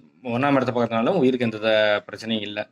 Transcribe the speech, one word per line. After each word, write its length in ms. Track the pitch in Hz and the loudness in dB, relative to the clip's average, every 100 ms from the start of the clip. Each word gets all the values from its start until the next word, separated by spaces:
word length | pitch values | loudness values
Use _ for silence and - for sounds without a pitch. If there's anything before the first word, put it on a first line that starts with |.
| - 80 | -14 _
ஒண்ணாம் 320 | 123 120 143 139 | -6 -2 2 2
இடத்தை 200 | 123 120 | 2 0
பார்க்கறதுனால 320 | 117 113 127 | 0 0 0
உயிருக்கு 420 | 190 131 127 117 | 2 2 2 -2
எந்த 60 | 107 | -2
த-, 540 | 110 107 107 104 - | 0 2 4 0 -4
பிரச்சனையும் 300 | 101 110 110 | -10 -6 -6
இல்ல. 280 | 104 104 - | -4 -8 -10